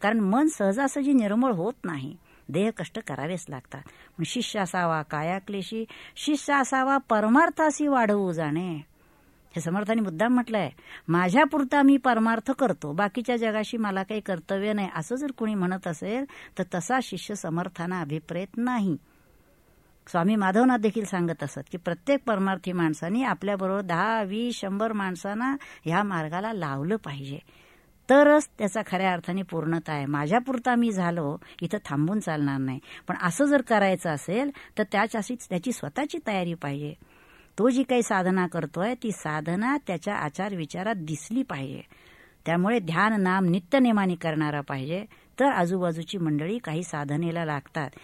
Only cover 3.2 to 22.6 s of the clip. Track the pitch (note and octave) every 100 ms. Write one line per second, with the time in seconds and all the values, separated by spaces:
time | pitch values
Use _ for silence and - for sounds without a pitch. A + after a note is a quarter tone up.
3.2 | D3 F3+ - C3 - C3+ - - - -
4.2 | D#3+ B3 A3 G#3 F3+ F#3 F3 D#3+ D3 D3+
5.2 | D#3+ F#3+ F#3+ G3+ F3 A3 A3+ - - -
6.2 | - D4 - C#4+ B3 C4 C4 C#4 - G#3+
7.2 | G#3+ C4 E4+ D#4+ D#4 D4 D4 C4 G#3+ G#3
8.2 | F#3+ D#3 D3 D#3 F#3 D3+ - _ _ _
9.2 | _ _ _ E3+ E3 F#3+ G#3 A3+ G3 D#3+
10.2 | A3+ B3 A#3 A3 D3+ - - - - E3+
11.2 | F3+ A#3 D4+ D4+ C4+ C#4+ C#4 C#4 C4 A3+
12.2 | A3+ A3+ C4 C4+ B3+ - D3 D#3+ G3+ B3
13.2 | A3+ A#3+ A3+ G#3+ G#3+ A#3 G#3 F#3+ F#3+ G#3+
14.2 | G3+ F3 - G3 G#3+ G#3 F#3+ E3 D#3 B3+
15.2 | C#4+ - A3 G3+ F3+ F#3 F3+ E3+ F#3 A#3+
16.2 | C#4 - - - F#3 F3+ E3+ B3+ A3+ F3
17.2 | - G3+ E3+ E3 F#3 F3 E3+ F#3 D3+ D#3
18.2 | - F3 G3 A#3 B3 B3 G3 C#3 - _
19.2 | _ _ _ _ _ _ _ _ - F3
20.2 | F3+ G#3+ F#3+ G3 B3+ B3 G#3+ A3 G3+ F#3
21.2 | E3+ D#3+ C#3+ C#3 - F3 F3 E3+ - C#4
22.2 | B3 G3 G3 F#3